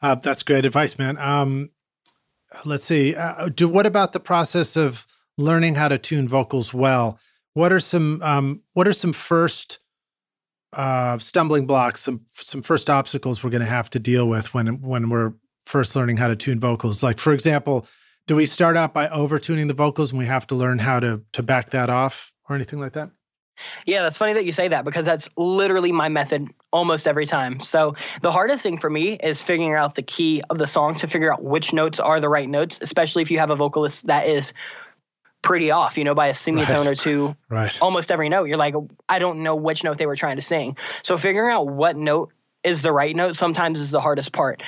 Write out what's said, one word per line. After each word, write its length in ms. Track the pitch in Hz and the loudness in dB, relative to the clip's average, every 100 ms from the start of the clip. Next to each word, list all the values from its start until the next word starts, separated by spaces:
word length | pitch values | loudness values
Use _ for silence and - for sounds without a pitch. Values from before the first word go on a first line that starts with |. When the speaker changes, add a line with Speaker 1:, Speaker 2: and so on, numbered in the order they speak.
Speaker 1:
Uh, 140 | 143 127 | 0 2
that's 280 | 143 135 | 0 -2
great 220 | - 135 135 | 2 4 4
advice, 320 | 139 147 - | 2 0 -2
man. 200 | 131 143 | -4 -2
Um, 540 | 139 143 139 135 143 _ _ _ - _ _ _ _ - 151 | 0 0 0 -2 -6 _ _ _ -20 _ _ _ _ -12 -6
let's 200 | 143 - | -4 0
see. 280 | 160 139 165 | 2 2 0
Uh, 340 | 170 - 175 | -6 -6 -4
do, 180 | 135 170 | 0 4
what 180 | 185 208 | 4 4
about 280 | 196 190 | 2 0
the 60 | 180 | -2
process 540 | - 175 160 175 151 160 | 0 0 2 0 0 2
of 280 | 147 117 - _ _ - | 0 0 -16 _ _ -2
learning 380 | 147 165 165 147 | 2 4 4 2
how 140 | 151 | 2
to 80 | 139 | 0
tune 300 | - 151 127 | 0 -2 0
vocals 460 | 135 131 135 110 | 0 0 -2 -2
well? 460 | 127 135 127 117 107 _ _ _ | 0 2 2 0 -4 _ _ _
What 200 | 151 175 | 0 4
are 60 | 180 | 2
some, 400 | - 175 156 156 | 2 0 0 -2
um, 380 | 156 143 139 147 _ | 0 2 0 -4 _
what 140 | 180 190 | 2 2
are 60 | |
some 180 | - 175 | 2 -2
first, 640 | - - 170 165 - - - _ _ _ _ _ _ _ _ _ | -2 0 2 2 -2 -12 -16 _ _ _ _ _ _ _ _ _
uh, 440 | - 135 131 123 120 | -4 0 0 0 -2
stumbling 480 | - 180 160 151 131 | -2 0 2 2 2
blocks, 360 | 135 120 - | 2 2 0
some, 200 | - 117 _ | -6 -8 _
some 340 | - - 139 | -14 -10 -8
first 280 | - 160 - | 0 0 2
obstacles 540 | 139 135 135 131 117 | 0 0 -4 -4 -4
we're 60 | 127 | -2
gonna 160 | 120 113 | -2 0
have 240 | 120 113 | -2 -2
to 80 | 117 | -4
deal 280 | 110 123 117 | 2 2 2
with 260 | 110 - | 0 -2
when, 280 | 123 113 127 | -2 -2 -4
when 280 | 131 127 117 | -4 -2 0
we're 240 | 117 113 110 _ _ - | 0 -2 -4 _ _ -2
first 300 | 143 123 139 | 0 0 0
learning 220 | 120 113 | 0 2
how 100 | 120 | 0
to 80 | 110 | 0
tune 240 | - 120 | -2 -2
vocals? 440 | 120 117 117 101 | 0 0 -2 0
Like, 160 | 127 110 | 0 2
for 140 | 156 | 2
example, 520 | 143 160 147 147 131 - _ _ _ - | 2 2 2 2 -2 -4 _ _ _ 0
do 80 | 151 | 2
we 100 | 151 | 2
start 320 | - 170 170 | 4 4 4
out 160 | 160 | 2
by 160 | 156 151 | 0 -2
over-tuning 580 | 156 147 151 - 160 147 | -2 0 -2 -2 -2 -2
the 60 | |
vocals 380 | 135 147 143 143 | 0 0 0 -2
and 80 | 131 | -2
we 60 | 123 | -2
have 220 | 131 - | -2 -2
to 80 | 127 | -2
learn 240 | 127 123 | 0 0
how 200 | 117 123 | 2 0
to, 220 | 120 107 - | 0 -4 -8
to 100 | - | -6
back 280 | 117 131 113 | 0 0 0
that 180 | 131 123 | -2 0
off 420 | 123 131 - - _ - | 0 0 -4 -20 _ -8
or 60 | 143 | -6
anything 240 | 127 147 | -6 -10
like 140 | 135 | -10
that? 180 | 151 151 _ _ _ _ - - - - | -10 -12 _ _ _ _ -20 -18 -10 -2
Speaker 2:
Yeah, 160 | 196 | 0
that's 160 | 170 151 | 0 0
funny 160 | 214 | 0
that 120 | 214 180 | 0 0
you 80 | |
say 160 | 160 180 | 0 0
that 160 | 151 135 | 0 -2
because 200 | 160 165 | -2 0
that's 240 | 160 - - | -2 -4 -4
literally 540 | 175 190 196 190 180 | 0 2 2 2 2
my 180 | 170 156 | 2 0
method 380 | 151 139 147 143 _ - | 0 -2 -2 -4 _ -4
almost 360 | 170 170 160 156 | 0 2 0 2
every 200 | 147 147 | 0 0
time. 320 | 151 131 131 | -2 -2 -6
So 360 | - 160 151 147 - - | -2 2 2 -2 -12 -4
the 100 | 170 | 0
hardest 320 | 180 220 277 | 2 2 0
thing 140 | 202 165 | -2 -4
for 120 | 151 | -2
me 300 | 151 180 214 | 0 -2 -2
is 200 | 160 147 | -4 -4
figuring 340 | - 170 165 151 | -2 0 2 0
out 180 | 147 | 0
the 80 | 147 | -2
key 400 | - - 165 156 - | -8 -2 0 0 -2
of 80 | 160 | -2
the 80 | 147 | 0
song 300 | 165 151 160 | 2 0 -2
to 120 | 160 | -4
figure 240 | 160 156 | 0 0
out 120 | 135 | 0
which 280 | 135 156 151 | 0 -2 0
notes 280 | 156 156 - | 0 0 0
are 200 | 143 160 | 0 2
the 100 | 151 | 2
right 200 | 147 135 | 0 0
notes, 300 | 143 175 - | -2 -2 -4
especially 400 | 156 - 160 180 | -4 0 0 0
if 80 | 156 | 0
you 80 | 160 | 0
have 120 | 156 | 2
a 40 | 143 | 2
vocalist 520 | 147 151 151 - 160 | 0 0 -2 -4 0
that 200 | 147 - | 0 2
is 260 | 147 139 - - - - _ _ _ _ _ | 0 -2 -10 -16 -16 -20 _ _ _ _ _
pretty 260 | - 175 156 | 0 2 2
off, 280 | 165 120 - | 2 2 0
you 60 | |
know, 120 | 143 147 | 0 2
by 120 | 147 | 2
a 60 | 135 | 0
semitone 420 | - 160 151 147 143 | -2 0 2 2 2
Speaker 1:
Right. 20 | |
Speaker 2:
or 80 | 135 | 0
two, 400 | 156 143 143 147 - | 0 0 -2 -6 -6
Speaker 1:
Right. 320 | 110 107 - | -4 -2 0
Speaker 2:
almost 300 | 180 185 165 | 0 0 -2
every 180 | 170 151 | -2 2
note. 160 | 185 156 | 0 0
You're 120 | 156 | 0
like, 180 | 147 151 147 _ - | 0 -2 -6 _ -2
"I 100 | 185 | 0
don't 240 | 180 160 | 0 -2
know 120 | 160 156 | -2 -2
which 280 | 156 156 | -2 -2
note 140 | 165 147 | -4 -2
they 60 | 151 | -2
were 80 | 139 | -2
trying 220 | 151 135 | -4 -4
to 40 | |
sing." 360 | 139 165 127 139 - - | -2 -4 -4 -8 -12 -8
So 140 | - 180 | -4 0
figuring 340 | 190 196 233 | 0 2 2
out 140 | 226 143 | 0 -2
what 280 | 139 165 151 | 0 0 0
note 360 | 151 156 143 _ _ _ | 0 0 -2 _ _ _
is 200 | 175 165 | -2 0
the 80 | 156 | 2
right 240 | 147 151 160 | 2 2 0
note 200 | 180 160 | -2 0
sometimes 440 | 175 165 170 160 | -2 0 -2 -2
is 100 | 143 | -2
the 100 | 147 | 0
hardest 320 | 151 143 135 | 0 0 -4
part. 280 | - 135 - | -2 -2 -2